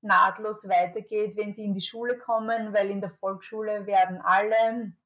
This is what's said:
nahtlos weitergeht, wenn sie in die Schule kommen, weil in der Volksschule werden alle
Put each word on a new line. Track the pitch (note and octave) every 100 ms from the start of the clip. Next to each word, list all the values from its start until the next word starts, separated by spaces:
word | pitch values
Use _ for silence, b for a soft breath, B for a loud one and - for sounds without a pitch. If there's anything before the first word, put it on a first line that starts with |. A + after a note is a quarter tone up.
nahtlos | G#3+ F#3 F#3+ F#3+ G#3+ G#3+ F#3+
weitergeht, | F3+ F3+ G#3+ G#3 G#3+ G#3 G#3
wenn | G#3
sie | G3+
in | G#3+
die | G3
Schule | - A3+ A#3+ B3
kommen, | - A3+ A3 A3+ A3
weil | G#3 G3
in | G3+
der | F#3+
Volksschule | - F#3+ F#3+ - A3 G#3+ G#3 G3+
werden | G3 F#3 F3+
alle | - F#3+ G#3 A3 A3+ A#3 A3 -